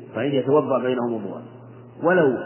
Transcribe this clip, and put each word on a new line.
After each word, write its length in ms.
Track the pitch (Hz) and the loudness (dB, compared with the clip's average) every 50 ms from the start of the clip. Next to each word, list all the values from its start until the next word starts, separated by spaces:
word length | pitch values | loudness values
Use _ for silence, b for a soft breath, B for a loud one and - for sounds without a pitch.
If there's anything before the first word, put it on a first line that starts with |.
| - - - | -18 -10 -6
فإن 160 | - 123 143 | -4 -4 -2
يتوضأ 480 | 139 131 120 135 143 151 139 123 131 120 | 0 0 2 2 2 2 2 2 0 0
بينهم 340 | 120 127 127 123 120 120 | 0 0 -2 -2 -2 -4
وضوءا، 300 | 117 110 101 95 85 78 - - - - - - - - - - - - | -4 -6 -6 -8 -10 -12 -14 -16 -18 -20 -20 -20 -20 -20 -20 -20 -12 -2
ولو، 340 | 131 170 185 185 156 135 120 110 - | 0 2 4 4 4 4 2 0 -4